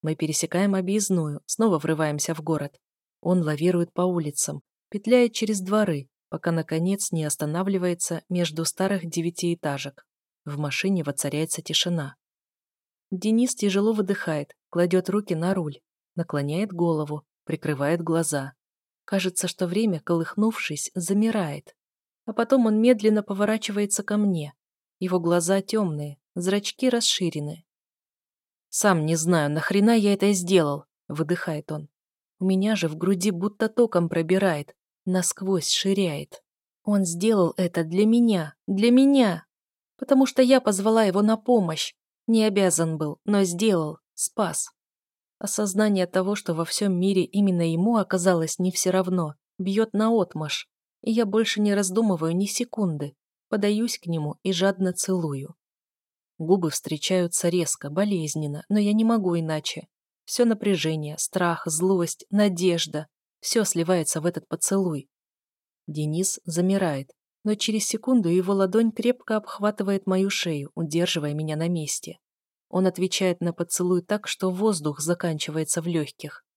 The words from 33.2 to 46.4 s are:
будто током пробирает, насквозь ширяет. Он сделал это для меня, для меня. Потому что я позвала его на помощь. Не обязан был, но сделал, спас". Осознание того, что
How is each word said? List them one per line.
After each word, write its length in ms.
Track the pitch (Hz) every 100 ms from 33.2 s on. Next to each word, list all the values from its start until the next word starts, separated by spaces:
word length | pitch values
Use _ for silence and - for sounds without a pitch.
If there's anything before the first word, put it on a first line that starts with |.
| 196
будто 380 | 175 202 - 220
током 400 | 220 233 180 170
пробирает, 680 | 170 160 185 196 151 143 - _ _
насквозь 640 | - 185 175 - 190 185 -
ширяет. 760 | - 196 196 185 147 147 - _ _ _ _
Он 220 | - 202
сделал 480 | 185 170 208 214 170 -
это 260 | 180 175
для 220 | 160 175 214
меня, 480 | 233 233 196 151 - -
для 240 | 196 233
меня. 540 | 247 277 277 220 170 - _ _ _ _ _
Потому 260 | 262 262
что 160 | 269 -
я 180 | 254 262
позвала 460 | 254 196 202 226
его 160 | 214 185
на 160 | 214 220
помощь. 560 | - 247 175 160 - _ _ _ -
Не 180 | 226
обязан 520 | 214 196 190 170 165 160
был, 240 | 151 147 -
но 180 | 208
сделал, 540 | 190 175 220 185 151 151 _
спас". 560 | - - - 190 - - _ _ _ _ _ _ _
Осознание 680 | 208 - 208 190 214 196 180
того, 280 | 185 190
что 200 | 208